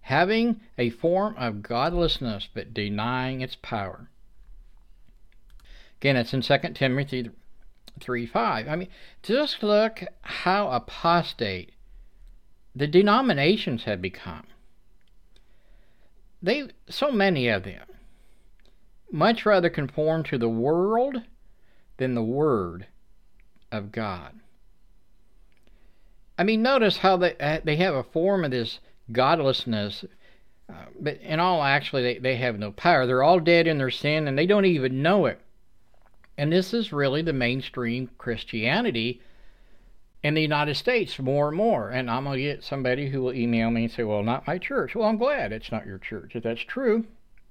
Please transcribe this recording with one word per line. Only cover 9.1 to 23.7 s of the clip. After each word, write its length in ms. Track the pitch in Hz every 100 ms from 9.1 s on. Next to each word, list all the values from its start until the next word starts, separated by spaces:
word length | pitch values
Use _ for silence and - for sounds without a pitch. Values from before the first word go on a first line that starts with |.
| -
just 400 | - 240 294 -
look 400 | 208 208 220 220 175 -
how 480 | - - 175 196 196
apostate 1000 | 123 - - 170 170 156 - 107 92 - - - - - - - - - - -
the 120 | 127 147
denominations 960 | 175 208 220 262 147 139 110 - 117
have 180 | - 98
become. 440 | 92 - - 82 - - - - - - - - - - - - - - - - - - - -
They, 260 | 180 285 269 - -
so 220 | - 294
many 380 | 226 196 160 120
of 140 | 104
them, 240 | 95 - - - - - - - - - - - - - -
much 360 | 165 185 226 214
rather 240 | 196 170
conform 540 | 170 135 - 156 160
to 140 | 151 131
the 100 | 117
world 720 | 113 127 170 190 226 269 262 - - - - - - - -
than 180 | 131
the 80 | 123
Word 640 | 113 135 151 113 90 85 98 - - - - - - - -